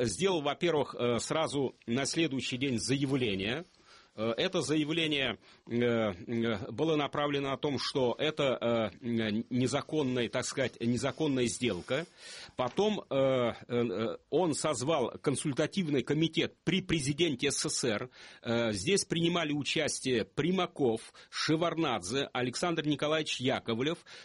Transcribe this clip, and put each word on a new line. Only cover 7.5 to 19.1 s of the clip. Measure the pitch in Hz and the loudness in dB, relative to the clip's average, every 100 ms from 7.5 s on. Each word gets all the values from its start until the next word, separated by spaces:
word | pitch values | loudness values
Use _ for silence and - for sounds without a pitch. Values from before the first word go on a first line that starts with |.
о | 131 | -2
том, | 151 131 | -2 -2
что | - 143 123 - | -2 2 2 2
это, | 151 156 139 117 117 117 107 - | -2 0 0 2 2 2 0 -4
э, | 120 | -2
э, | 117 110 107 - | 0 0 -2 -2
незаконная, | 123 123 135 - 156 131 127 113 | 0 0 0 -2 -2 0 0 0
так | 127 120 | -2 -2
сказать, | - 127 - | -2 -2 0
незаконная | 117 123 131 - 156 131 | 0 2 0 0 0 2
сделка. | 120 - 123 90 - 135 175 - - - - - | 0 0 -2 -2 -2 -2 -4 -12 -18 -16 -12 -4
Потом, | 127 - 214 196 - | -2 2 2 2 0
э, | |
э, | 135 135 131 120 - - 120 117 95 113 - _ | 2 4 4 2 -2 -2 0 0 0 -2 -4 _
он | 147 180 | 2 2
созвал | 135 160 127 131 160 117 - | 2 0 0 0 0 0 -2
консультативный | - 131 156 135 151 - 160 143 | -2 0 -2 0 0 0 0 0
комитет | - 151 160 160 120 - | 2 2 2 0 -2 -2
при | - 180 | 0 0
президенте | 185 160 131 143 170 131 143 | 0 -2 0 0 0 2 0
С | - | 0
С | 151 | -2
С | - | -2
Р. | 131 104 127 - - - | 0 -2 -4 -12 -20 -10
Э, | 120 117 113 | -2 0 2
здесь | 101 110 190 | 0 2 0
принимали | - | 2